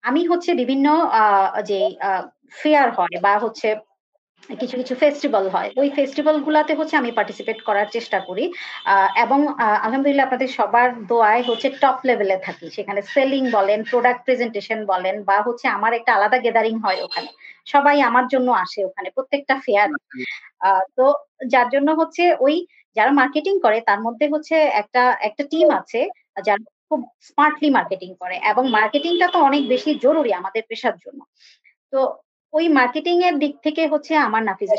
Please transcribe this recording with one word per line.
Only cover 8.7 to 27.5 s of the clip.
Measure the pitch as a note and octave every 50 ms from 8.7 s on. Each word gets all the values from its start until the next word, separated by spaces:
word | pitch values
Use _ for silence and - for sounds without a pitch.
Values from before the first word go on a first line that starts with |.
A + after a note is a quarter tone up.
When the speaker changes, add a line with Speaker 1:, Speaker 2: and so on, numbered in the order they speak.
| - - -
Speaker 1:
আ, | - G3 G3 F#3+ F#3+ F#3
এবং, | G#3+ A#3 - C4+ C#4 D4
আ, | C#4+ C#4+ C#4 A#3+ G#3+ G#3
আলহামদুলিল্লাহ | G#3+ - A3 A#3+ C4+ C#4 C#4+ C#4 C#4 C4+
আপনাদের | C4+ C4 B3 C4
সবার | B3+ - - A3 G3+ - A#3 A#3+ B3+ A#3+ A#3 G#3+
দোয়ায় | F#3 A#3 A#3 A3+ G#3 G#3+ A#3+ B3
হচ্ছে | A#3+ A3+ A3+ - C4+
টপ | C4+ - - C4 B3+ B3+ -
লেভেলে | C4 A#3+ G3+ G#3 F#3+ F#3+
থাকি। | F#3+ - F#3+ E3+ - F3 E3
সেখানে | - - G3 - G3+ G3+
সেলিং | G3+ - - C#4+ C4+ C4+ C4+ C4+ C4 B3
বলেন, | A3+ G#3 G3 G3 G#3 G#3+ A3+
প্রোডাক্ট | - - B3 A#3+ B3 A#3+ A#3+ -
প্রেজেন্টেশন | - B3+ A#3 A#3+ A3+ A#3 G#3 G3 - A3+ G#3+ G#3+
বলেন | G3 F#3+ F#3 F3+ F#3+ G3 G#3+ G3+
বা | G3 G3 G#3
হচ্ছে | G#3+ A#3+ A#3 A#3+ -
আমার | C4 G#3+ G3 G#3+ A3+ A#3
একটা | A#3 A#3 - G#3+
আলাদা | G3 G3+ G#3+ B3+
গ্যাদারিং | B3+ A3+ A#3 A3 A3+ A3 A3+ A3+ A3+
হয় | G#3+ G3+ F#3 - -
ওখানে। | - - - - - - _ - - - _ _
সবাই | - - C#4+ C#4+ D4 C#4+ D4
আমার | C4+ A#3 A3+ B3+ B3+
জন্য | B3 C#4 C4 B3+ B3
আসে | A#3+ G3 F#3 - - - G3
ওখানে, | F#3 F#3+ - F#3 F#3
প্রত্যেকটা | _ - B3+ _ - C#4+ C#4+ - C#4 C#4 -
ফেয়ার। | - G#3 G3+ G#3 B3+
Speaker 2:
আচ্ছা। | D4 - _ _ - - B2+ - - - - - _ _ F3+ F#3+
Speaker 1:
আ, | G3 F#3+ F#3+ - _
তো | - B3+ C#4 D4 - - _ _ _ C4+
যার | B3 B3 B3+ A#3+ A#3+
জন্য | C4 C#4 C#4 D4
হচ্ছে | D#4 D#4 D#4+ D#4+ - - F4 F4 D#4+ -
ওই | B3+ C#4 D4+ F4 F4+ _ _ _ _ _ _
যারা | A3 G#3+ -
মার্কেটিং | D4 C#4+ B3+ C#4+ C#4+ D4+ D4 F#4 G4+ F#4+
করে | - A3+ G#3+ A3+
তার | A3+ - G3+ G3+
মধ্যে | A3 A#3 A#3 A3+ D4 D4 D4
হচ্ছে | D4+ D4+ - D#4+
একটা, | D#4+ D#4 C#4 - G#3 G3+ _ _ B3+ B3 B3+ A#3+ -
একটা | - G#3+ G#3+ - C#4+
টিম | C#4+ - D#4+ D#4+ D#4
আছে | C4 F#3 F#3 - - A3+ C#4+ G4 - _ _ _ _ G3+ F#3+
যারা | G#3+ G3+ G3+ A3 _ _ _ _ _
খুব | D#4 C#4 A#3+ - _ _
স্মার্টলি | _ - _ - D4 D4+